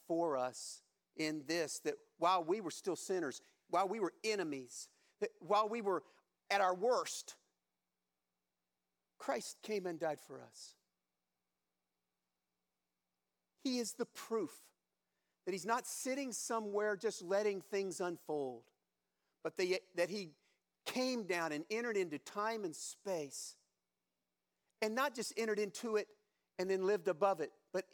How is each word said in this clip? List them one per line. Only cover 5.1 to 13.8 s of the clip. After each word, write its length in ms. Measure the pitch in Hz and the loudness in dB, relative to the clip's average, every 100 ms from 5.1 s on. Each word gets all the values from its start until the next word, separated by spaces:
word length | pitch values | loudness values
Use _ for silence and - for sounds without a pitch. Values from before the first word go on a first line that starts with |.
| _ | _
that 100 | 202 - | -6 -6
while 300 | 165 208 214 | 2 2 4
we 120 | 233 | 0
were 220 | 202 175 - _ _ _ - | 2 0 -2 _ _ _ 0
at 120 | 196 | 4
our 120 | 190 | 4
worst, 600 | 185 220 226 160 - - - _ _ _ _ _ _ _ _ _ _ _ _ _ _ _ _ _ _ | 4 4 4 2 -4 -10 -16 _ _ _ _ _ _ _ _ _ _ _ _ _ _ _ _ _ _
Christ 420 | - 247 - - | -4 -2 -4 -10
came 240 | - 214 180 | -4 -2 -2
and 140 | 160 | -2
died 200 | 165 147 | -2 -2
for 220 | - 131 | -6 -16
us. 340 | 120 - - - _ _ _ _ _ _ _ _ _ _ _ _ _ _ _ _ _ _ _ _ _ _ _ _ _ _ _ _ | -16 -18 -18 -20 _ _ _ _ _ _ _ _ _ _ _ _ _ _ _ _ _ _ _ _ _ _ _ _ _ _ _ _
He 140 | 277 | -2
is 140 | 247 | 0